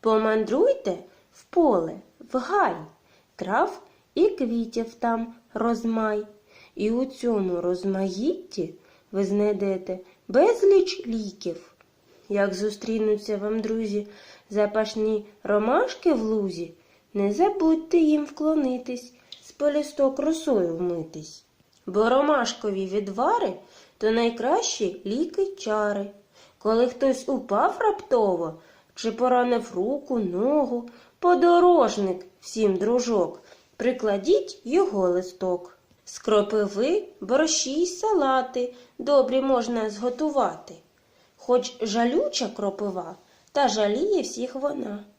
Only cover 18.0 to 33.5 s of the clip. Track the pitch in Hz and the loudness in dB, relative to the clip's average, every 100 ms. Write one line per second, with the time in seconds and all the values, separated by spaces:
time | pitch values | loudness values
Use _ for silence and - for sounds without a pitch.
18 | 311 302 294 - 311 311 262 254 254 247 | 4 2 -2 -4 0 2 0 -2 -6 -10
19 | - _ _ - - - 294 294 285 - | -10 _ _ -20 -20 -2 0 0 -4 0
20 | 269 269 294 320 - 226 175 165 180 170 | 0 2 -2 -2 0 2 2 -2 -2 -4
21 | 160 156 151 - _ _ _ _ - 190 | -6 -12 -16 -20 _ _ _ _ -6 0
22 | 226 262 285 285 233 - 214 196 190 196 | 4 4 4 2 0 -4 -4 -4 -2 -4
23 | 196 196 277 466 370 - - - - _ | -4 -2 0 2 0 -4 -14 -20 -20 _
24 | 214 226 233 233 233 370 - - 202 185 | 0 2 0 0 0 0 0 -4 -4 -4
25 | 196 233 330 - 392 - 226 214 208 202 | -6 -2 -2 -2 -4 -4 -4 -2 0 -2
26 | 202 - _ _ - _ 208 220 247 247 | -6 -12 _ _ -20 _ 0 2 2 2
27 | 269 262 - 269 - 202 320 - 440 415 | 0 0 -2 -6 -2 2 2 2 0 0
28 | - 233 208 175 165 160 - _ _ - | 0 2 2 0 -4 -8 -20 _ _ -8
29 | 220 220 247 247 247 240 240 180 202 277 | -6 0 2 4 4 0 -2 -4 -2 -4
30 | - 247 196 175 233 302 269 240 233 - | -4 -2 -2 0 2 2 0 -4 -8 -20
31 | - _ 349 359 349 349 359 339 233 208 | -20 _ 2 4 6 6 8 6 4 2
32 | 196 180 - _ - 226 208 185 208 247 | -2 -4 -8 _ -12 0 0 2 2 0
33 | 233 220 170 - - | 2 0 0 -4 -20